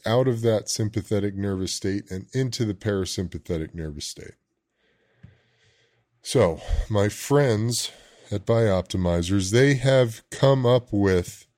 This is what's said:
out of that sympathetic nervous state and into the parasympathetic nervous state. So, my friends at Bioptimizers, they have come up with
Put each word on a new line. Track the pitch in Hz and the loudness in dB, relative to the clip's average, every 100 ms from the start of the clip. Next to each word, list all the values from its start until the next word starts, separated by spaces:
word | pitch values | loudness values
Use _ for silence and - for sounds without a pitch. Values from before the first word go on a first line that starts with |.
| - | 0
out | 120 135 | 2 2
of | 113 | 0
that | 113 107 - | 0 0 -2
sympathetic | - 107 107 - 104 101 | -4 -2 -4 -2 -2 -2
nervous | 98 101 95 92 | -4 -4 -4 -4
state | - 98 101 - | -4 -4 -4 -6
and | 92 95 | -12 -6
into | 131 131 - | -4 -4 -2
the | 110 | -4
parasympathetic | 95 107 101 90 - 90 85 - 85 78 | -2 -2 -2 -2 -4 -6 -8 -6 -6 -6
nervous | 85 80 73 - | -8 -10 -10 -12
state. | - - _ _ _ _ _ _ _ _ _ - _ _ _ _ _ _ _ _ _ | -14 -20 _ _ _ _ _ _ _ _ _ -20 _ _ _ _ _ _ _ _ _
So, | - 131 92 80 - - - | -2 2 2 0 -2 -2 0
my | 104 101 | 0 0
friends | - - 143 139 107 113 117 - - - _ - | -2 0 2 4 2 0 -4 -6 -12 -20 _ -8
at | 101 | -6
Bioptimizers, | - 117 110 92 87 92 90 87 85 98 92 | 0 2 4 2 0 -2 0 0 2 0 2
they | 113 139 135 | 4 4 4
have | 131 135 120 110 _ | 4 4 2 -2 _
come | - 135 135 123 | 0 2 4 4
up | 123 120 | 2 2
with | 104 98 90 90 - - | 2 4 4 0 -12 -20